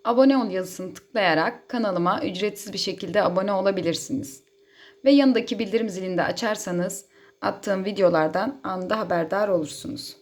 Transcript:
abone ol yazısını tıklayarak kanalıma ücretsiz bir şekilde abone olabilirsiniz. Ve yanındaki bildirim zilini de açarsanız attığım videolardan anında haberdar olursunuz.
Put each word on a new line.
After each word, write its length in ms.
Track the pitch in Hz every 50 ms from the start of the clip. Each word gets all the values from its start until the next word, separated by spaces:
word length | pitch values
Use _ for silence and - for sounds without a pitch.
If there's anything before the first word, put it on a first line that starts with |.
| -
abone 340 | - 233 247 269 277 269
ol 120 | 262 233 202
yazısını 440 | 185 185 185 180 - - 185 180 -
tıklayarak 760 | - - _ - 220 196 175 160 156 165 226 240 - - -
kanalıma 540 | - 247 220 202 185 175 175 180 202 - -
ücretsiz 500 | - 185 180 208 208 202 - - 208 -
bir 40 |
şekilde 460 | 185 - 196 - - 196 170 170 208 -
abone 300 | 180 175 185 190 202 202
olabilirsiniz. 880 | 190 190 196 196 185 165 165 160 160 - - 135 - - - - - _ _ _ _ _ _ _ - - - _ _ -
Ve 60 | 269
yanındaki 480 | 285 277 269 262 240 220 - - 240 202
bildirim 300 | 226 196 208 226 233 208
zilini 280 | 175 190 185 185 180
de 60 | 170 156
açarsanız 840 | - 175 - 240 214 214 214 - 190 180 175 175 196 185 - - _ _ _ - - _ _
attığım 440 | - 196 - - - 214 196 190 185
videolardan 760 | 208 202 196 190 175 170 160 156 156 - 185 208 262 - - -
anında 360 | 190 185 185 185 180 214 220
haberdar 480 | 202 175 185 175 - - 190 196 214
olursunuz. 720 | 202 185 170 156 147 - - - 156 147 - - - - -